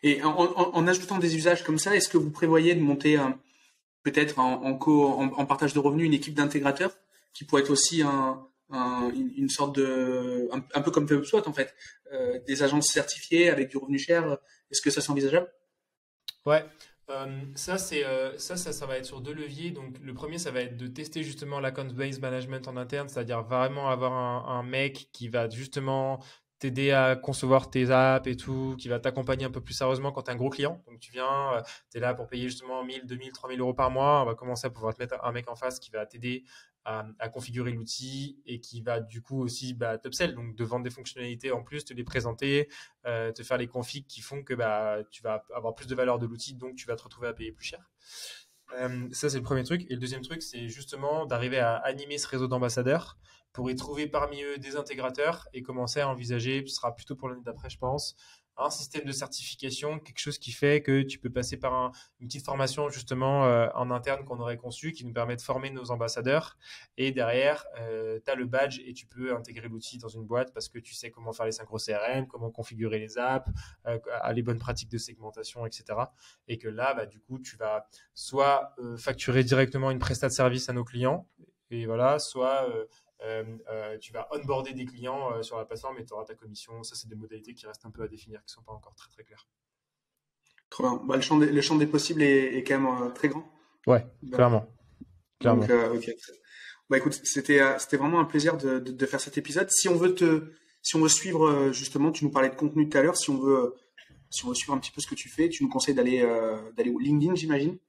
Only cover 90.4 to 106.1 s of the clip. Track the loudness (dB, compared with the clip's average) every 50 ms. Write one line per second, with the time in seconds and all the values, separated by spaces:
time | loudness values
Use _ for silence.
90.4 | _ _ _ _ _ _ -6 -2 -2 0 0 -2 -2 0 0 0 2 4 6 6
91.4 | 6 6 6 4 4 4 4 4 4 4 4 0 0 0 2 4 6 8 8 6
92.4 | 6 4 0 -2 0 0 2 2 2 2 2 0 -2 -4 -2 0 0 0 0 0
93.4 | -8 -12 _ _ _ _ _ _ 4 6 6 6 6 0 -16 _ -12 -2 4 6
94.4 | 6 8 8 4 2 0 -16 _ _ _ _ _ -20 _ -20 _ _ _ _ _
95.4 | 4 6 6 6 6 6 6 6 6 4 0 -2 -2 -4 -8 -8 -12 -20 -20 -20
96.4 | _ _ -20 -20 -18 -18 -20 _ _ _ 2 4 4 2 0 0 -2 -2 -2 0
97.4 | 4 6 8 8 8 8 6 2 0 0 2 2 4 4 4 4 4 4 2 4
98.4 | 4 4 2 2 0 0 0 0 -2 -4 -2 -2 -2 0 0 -4 -4 -2 -4 -6
99.4 | -4 -2 0 0 2 2 2 2 4 4 4 6 6 4 4 6 6 6 6 4
100.4 | 2 -4 -16 _ _ _ _ _ -6 0 4 6 6 6 6 4 4 0 2 4
101.4 | 6 6 6 6 4 2 2 0 -6 -4 0 2 2 2 2 2 0 2 4 4
102.4 | 4 4 2 0 -2 0 4 4 2 6 6 6 6 6 4 2 0 0 0 2
103.4 | 6 6 6 6 4 2 -2 -6 _ _ _ -20 -20 _ -20 -20 _ _ -8 -6
104.4 | -4 -4 -4 -4 -2 -2 -2 -2 -2 -6 _ -8 -8 -6 -8 -10 -10 -10 0 2
105.4 | 2 2 2 0 0 0 2 0 2 2 4 4 4 4